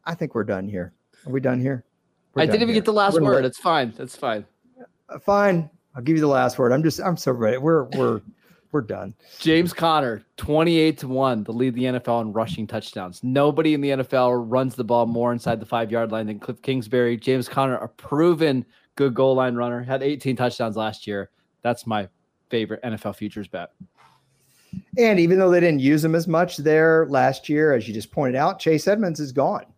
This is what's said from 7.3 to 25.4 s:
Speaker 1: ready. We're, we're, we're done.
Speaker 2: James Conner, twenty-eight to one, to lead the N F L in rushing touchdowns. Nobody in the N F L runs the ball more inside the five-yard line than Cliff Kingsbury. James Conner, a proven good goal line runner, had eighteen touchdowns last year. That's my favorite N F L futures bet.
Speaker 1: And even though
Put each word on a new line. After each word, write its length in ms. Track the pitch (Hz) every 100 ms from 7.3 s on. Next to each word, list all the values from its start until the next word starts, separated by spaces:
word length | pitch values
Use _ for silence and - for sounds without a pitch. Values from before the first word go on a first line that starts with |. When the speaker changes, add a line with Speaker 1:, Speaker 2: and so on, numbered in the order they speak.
Speaker 1:
ready. 240 | 120 110 127
We're, 280 | 147 165 123 139
we're, 240 | 123 110 - _ _ _ _
we're 80 | 151
done. 320 | 107 98 98 - _ -
Speaker 2:
James 340 | 156 160 175
Conner, 500 | - 165 156 127 110 _ -
twenty-eight 600 | - 147 170 165 156 147
to 100 | 131
one, 360 | 131 135 113
to 80 | 104
lead 220 | 117 131
the 120 | 120 127
N 80 |
F 140 | 127 123
L 120 | 120
in 120 | 110
rushing 340 | 104 110 - 107
touchdowns. 560 | 110 - 107 90 90
Nobody 500 | 127 135 147 143 156
in 80 | 147
the 100 | 139
N 80 | 135
F 120 | 131
L 220 | 131 123
runs 400 | 123 113 127 131
the 100 | 123
ball 220 | 117 120 117
more 260 | 117 120
inside 280 | 120 127 113
the 60 | 107
five-yard 460 | 120 110 117 113
line 140 | 110 107
than 140 | 104
Cliff 200 | - 120
Kingsbury. 560 | - 131 107 123 120 117
James 320 | 127 131 120
Conner, 280 | - 135 120
a 120 | 117
proven 800 | _ - 147 175 160 156 131 - _ _ -
good 180 | 139
goal 200 | 117 135 131
line 180 | 127
runner, 280 | 120 120 120
had 200 | 123 135
eighteen 340 | 139 143 135 120
touchdowns 400 | 123 - 113 107
last 300 | 110 107 -
year. 240 | 101 92 _ _ _
That's 240 | 120 117 117
my 220 | 107 95 _ _ _ _
favorite 300 | 117 104 107
N 100 | 123
F 140 | 110 104
L 80 |
futures 340 | 98 107 107 98
bet. 220 | 87 87 _ 185 _ _ _ _ _ _ _ _ 190 _ -
Speaker 1:
And 200 | 226 190
even 180 | 170
though 120 | 185